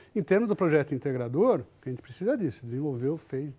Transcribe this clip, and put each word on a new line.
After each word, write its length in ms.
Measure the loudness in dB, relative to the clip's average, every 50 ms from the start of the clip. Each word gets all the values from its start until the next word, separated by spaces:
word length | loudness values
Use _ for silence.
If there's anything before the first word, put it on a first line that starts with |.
| -16 _ -4
Em 60 | -2 2
termos 260 | 4 4 4 4 2
do 80 | 0
projeto 380 | 2 2 4 4 4 2 2 -2
integrador, 640 | -4 -2 -2 -2 -2 -4 -2 0 2 4 4 4 2
o 220 | 0 -6 _ _ -10
que 80 | -8
a 20 | -8
gente 80 | -10
precisa 380 | -10 -14 -10 -6 -2 -2 0 0
disso, 260 | -2 -4 -4 -6 -10
desenvolveu, 540 | -8 -6 -4 -4 -4 -4 -2 -2 -2 -4 -4
fez 380 | -6 -8 -8 -8 -8 -8 -10